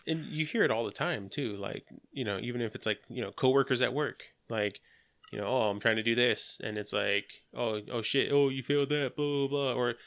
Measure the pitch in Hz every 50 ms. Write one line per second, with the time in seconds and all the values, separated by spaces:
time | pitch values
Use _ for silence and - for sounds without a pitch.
0 | - - 160 165 147 127 143 151 156 151 - 233 190 139 113 113 120 104 - -
1 | 147 175 160 110 98 95 - - 135 110 101 101 98 101 - - - - - -
2 | - _ - 143 123 107 101 95 113 120 120 123 117 110 - - - 110 104 -
3 | - - - 123 110 98 - - - 131 131 139 131 - 131 117 127 113 117 143
4 | 151 117 - - - - _ _ _ - 117 110 104 104 98 - _ _ _ _
5 | _ _ _ _ - - - 107 104 101 123 131 110 107 101 104 - 117 110 113
6 | 110 117 113 117 120 123 107 - - - - - - 107 107 107 101 - - 104
7 | 101 101 101 101 - - - - _ _ - 123 123 113 110 107 104 - 117 117
8 | 113 - - 139 113 - 143 143 143 135 131 135 123 - 147 143 143 135 147 147
9 | 143 127 - - 147 147 143 143 139 139 143 143 139 131 120 123 123 120 117 -
10 | -